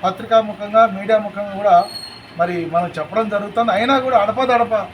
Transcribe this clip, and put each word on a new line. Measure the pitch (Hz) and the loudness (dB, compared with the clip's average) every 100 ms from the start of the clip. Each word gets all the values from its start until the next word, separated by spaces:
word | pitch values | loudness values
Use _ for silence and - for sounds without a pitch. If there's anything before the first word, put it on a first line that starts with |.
పత్రికా | 185 185 226 226 | -4 -4 2 2
ముఖంగా, | 214 202 208 220 226 | 2 -8 0 4 4
మీడియా | 190 208 214 | 2 0 0
ముఖంగా | 208 196 202 | 0 -8 -8
కూడా | 196 208 175 202 - - - - 170 | -2 4 4 4 -10 -16 -20 -18 -4
మరి | 175 175 165 | -4 -2 -2
మనం | 165 175 156 | -2 -2 -6
చెప్పడం | 151 214 214 | -4 -2 -2
జరుగుతుంది. | 202 202 226 233 | -4 -4 -2 0
అయినా | 190 247 269 | 0 0 0
కూడా | 254 240 | 2 2
అడపదడప | 202 220 254 240 226 214 185 | 2 0 0 2 2 -2 -4